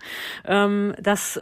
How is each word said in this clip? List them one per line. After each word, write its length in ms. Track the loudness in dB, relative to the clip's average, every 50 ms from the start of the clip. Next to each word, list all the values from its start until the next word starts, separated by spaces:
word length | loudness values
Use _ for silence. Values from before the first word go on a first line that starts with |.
| -8 -12 -12 -10 -10 -10 -10 -10 -2
Ähm, 500 | 2 4 4 4 4 2 2 0 0 -2 0
dass, 380 | 2 2 2 2 0 -4 -6 -6